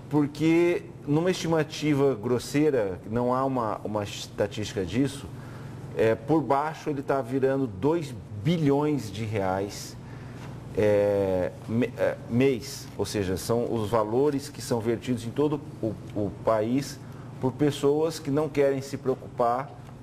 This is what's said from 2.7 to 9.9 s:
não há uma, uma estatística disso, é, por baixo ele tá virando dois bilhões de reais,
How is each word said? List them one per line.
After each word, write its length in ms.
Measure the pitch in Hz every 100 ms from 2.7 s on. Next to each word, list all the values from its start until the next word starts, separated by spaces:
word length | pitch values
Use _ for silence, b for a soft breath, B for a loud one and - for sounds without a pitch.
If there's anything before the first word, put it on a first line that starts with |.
| 135 101 87 -
não 240 | 113 123 127
há 100 | 135
uma, 340 | 131 113 101 -
uma 180 | 104
estatística 800 | 104 - - - 104 - 104 110 90
disso, 420 | 101 139 - - B B B B B B -
é, 200 | 110 113
por 280 | - 160
baixo 460 | 127 139 151 156 -
ele 140 | 143
tá 180 | 135 139
virando 460 | 120 135 131 135 131
dois 480 | 95 135 170 143 117 - 104
bilhões 720 | 101 170 147 139 151 147 110
de 120 | 95 110
reais, 720 | 107 95 95 101 - -